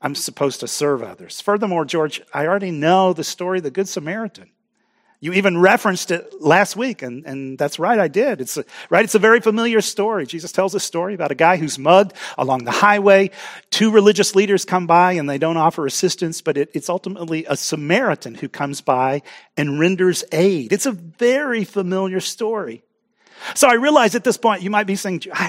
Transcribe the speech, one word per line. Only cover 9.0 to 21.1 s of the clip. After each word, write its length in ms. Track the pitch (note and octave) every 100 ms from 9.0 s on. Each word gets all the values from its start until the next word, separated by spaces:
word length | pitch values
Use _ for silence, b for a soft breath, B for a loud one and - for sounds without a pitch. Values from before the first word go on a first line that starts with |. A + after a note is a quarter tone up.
it's 120 | A3
a 40 | G#3
very 220 | G#3+ A#3
familiar 400 | A3 G#3+ A#3 A3
story. 460 | - - G#3 G#3 C3
Jesus 260 | E3 E3+
tells 220 | - F#3+
a 40 | G3+
story 360 | - E3 F#3
about 160 | F#3+ D3
a 40 |
guy 220 | C3+ E3 F3+
who's 220 | D#3 B2+
mugged 340 | D3 F#3 G3+ B B B
along 280 | C3 B2+
the 60 | A#2+
highway. 600 | G#3 G#3 G#3 G3 G3 G3 B B B B
Two 200 | - A3
religious 440 | G#3+ G3+ G3+ F#3+
leaders 320 | F#3+ G3+ F#3+ -
come 200 | F#3 E3+
by, 260 | F3 F3+
and 160 | F3 C#3+
they 100 | C#3
don't 180 | D#3+ E3
offer 300 | D#3+ E3+ C#3
assistance, 560 | - F#3 - E3 E3
but 160 | E3 C#3+
it, 120 | D3+
it's 160 | E3 -
ultimately 560 | F3+ F#3 F#3+ E3 D#3+ D#3+
a 100 | C#3+
Samaritan 800 | - D#3 D3 G#3 A#3+ D3 A#2+
who 160 | - C#3
comes 320 | - C#3+ C#3
by 400 | - B2+ C3 C#3+ B B B -
and 240 | D3 D3
renders 420 | F3 F#3 F#3 E3+ -
aid. 380 | D#3+ F#3+ E3+ A2
It's 140 | -
a 80 | C#4
very 720 | F#3 E3